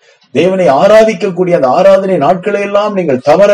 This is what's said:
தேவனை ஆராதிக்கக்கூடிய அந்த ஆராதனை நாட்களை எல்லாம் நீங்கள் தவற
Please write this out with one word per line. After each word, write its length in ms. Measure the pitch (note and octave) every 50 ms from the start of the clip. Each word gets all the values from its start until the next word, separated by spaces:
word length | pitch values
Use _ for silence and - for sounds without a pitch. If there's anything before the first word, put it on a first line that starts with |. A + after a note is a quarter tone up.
| _ _ _ _ _ _ -
தேவனை 320 | C3+ E3 F#3 F#3 F#3+ F3+ E3+
ஆராதிக்கக்கூடிய 880 | C3 - F#3 G3 G#3+ A3 A3 A3 A3 F3 G3 G3 F3 E3+ F3+ F3 E3+
அந்த 140 | D#3+ C3+ B2+
ஆராதனை 480 | E3 F3 F#3+ G3 G3 F#3+ F#3+ F#3+ F#3+ E3+
நாட்களை 440 | C#3 - F#3+ F3+ - G#3 G3+ G3+
எல்லாம் 320 | G3+ G3+ G3+ G3+ G#3 G#3 G3+
நீங்கள் 320 | G3 F3+ D#3 C3 B2 -
தவற 260 | C#3+ D3+ F3+ G3+ G3+